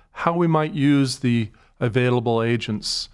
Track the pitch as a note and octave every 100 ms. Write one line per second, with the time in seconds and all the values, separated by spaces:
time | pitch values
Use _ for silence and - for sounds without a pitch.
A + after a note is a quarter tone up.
0 | _ - E3+ E3+ E3+ D#3+ D3+ D3+ C#3+ C#3+
1 | C3 - B2 A#2 A2 _ _ - B2 B2
2 | B2 B2 A#2+ A2+ A#2 A#2 - G#2 - -
3 | -